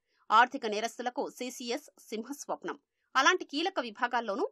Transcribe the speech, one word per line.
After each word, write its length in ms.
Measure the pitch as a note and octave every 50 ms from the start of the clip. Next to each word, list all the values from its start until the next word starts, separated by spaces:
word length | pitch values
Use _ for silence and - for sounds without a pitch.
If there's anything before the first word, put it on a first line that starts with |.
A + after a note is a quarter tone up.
| _ _ _ _ _ -
ఆర్థిక 360 | G#3 A3 B3 B3 - C4+ - A3 G#3
నేరస్తులకు 500 | G#3 A3 A#3 - - A#3+ A#3+ B3 - A3+ D#3+ -
సీసీఎస్ 500 | - B3+ B3+ B3+ - B3+ A#3+ A#3 D4 - - - - - -
సింహస్వప్నం. 680 | - G#3+ A3+ - C#4+ - - - E3+ - - F3 - - _ _ _ _ _ _ _ C4
అలాంటి 240 | C4+ D#4+ F#4 F4+ F4 - -
కీలక 280 | C#4+ E4+ F#4+ F#4+ - C4
విభాగాల్లోనూ 580 | A#3+ G#3 - B3 A#3+ B3 A#3+ A#3 A3 G3 A3+ F4 A#4+